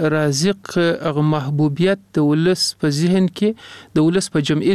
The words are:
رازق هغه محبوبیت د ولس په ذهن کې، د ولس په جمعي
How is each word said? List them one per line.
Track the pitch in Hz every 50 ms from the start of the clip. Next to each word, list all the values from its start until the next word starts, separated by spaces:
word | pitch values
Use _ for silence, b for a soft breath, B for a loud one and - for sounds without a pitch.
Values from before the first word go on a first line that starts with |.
| 160 156
رازق | 151 156 151 147 139 135 160 196 196 196 - - - 180
هغه | 170 170 170 - - 165 143 147
محبوبیت | 151 156 156 151 131 139 147 147 151 151 143 151 170 190 196 196 - _ -
د | 160
ولس | 147 147 151 156 165 180 185 - - - - -
په | - 151
ذهن | 143 143 165 175 185 190 190 175
کې، | - - 208 208 220 B B B B B B B -
د | 156 156
ولس | 160 175 190 - -
په | - 160
جمعي | 143 - 151 151 - 175